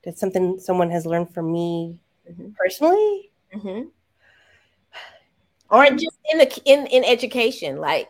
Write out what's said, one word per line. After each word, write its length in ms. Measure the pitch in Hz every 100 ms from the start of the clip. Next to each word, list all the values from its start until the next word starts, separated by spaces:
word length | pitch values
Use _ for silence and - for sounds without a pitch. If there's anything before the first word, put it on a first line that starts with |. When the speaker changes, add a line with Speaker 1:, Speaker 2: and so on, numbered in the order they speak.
Speaker 1:
That's 160 | 180 170
something 400 | 196 190 185 185
someone 300 | - 180 170
has 160 | 170 165
learned 280 | 170 170
from 180 | - 165
me 440 | 170 170 170 170 170 _ _ 175
Speaker 2:
Mm-hmm. 200 | 170 202
Speaker 1:
personally? 800 | 214 185 - 311 392 427 403 - _ _ 208
Speaker 2:
Mm-hmm. 320 | 202 196 311 _ _ _ _ _ _ _ _ _ _ - - _ _ _ _ _ _
Or 140 | 220 285
Speaker 1:
Um, 120 | 277
Speaker 2:
just 200 | 320 _ 302
in 60 | 320
the, 220 | 294 - -
in, 200 | 285 269
in 160 | 254
education, 720 | 220 240 247 254 226 - 156 139
like, 320 | 151 151 -